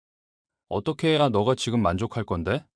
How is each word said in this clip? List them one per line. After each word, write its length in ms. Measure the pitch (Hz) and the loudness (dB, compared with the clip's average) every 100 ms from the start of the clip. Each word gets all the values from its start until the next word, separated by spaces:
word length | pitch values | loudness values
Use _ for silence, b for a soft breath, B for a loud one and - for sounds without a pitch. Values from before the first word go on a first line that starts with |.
| _ _ _ _ _ _ _ | _ _ _ _ _ _ _
어떻게 480 | 92 104 151 165 156 | -6 -4 -2 0 2
해야 140 | 143 | 4
너가 260 | 104 107 131 | 2 2 0
지금 260 | - 120 | 0 0
만족할 420 | 95 90 113 - 107 | 0 0 -2 -4 -4
건데? 400 | 90 82 123 - | -4 -2 -4 -6